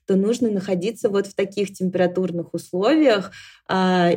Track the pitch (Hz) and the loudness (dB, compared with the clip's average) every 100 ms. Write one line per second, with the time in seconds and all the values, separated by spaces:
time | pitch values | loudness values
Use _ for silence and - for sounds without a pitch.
0 | - 190 202 240 233 202 185 185 185 233 | -2 0 2 0 0 -2 -2 -2 -2 -2
1 | 226 196 196 - 196 202 196 - 185 180 | -2 0 -2 -4 -4 -4 -6 -4 -4 0
2 | 180 180 185 170 165 170 - 180 208 311 | 0 0 -4 -4 -6 -10 -8 -2 2 4
3 | 294 208 190 - - - - 190 185 180 | 4 2 -2 -14 -20 -16 -4 0 2 4
4 | 175 | 2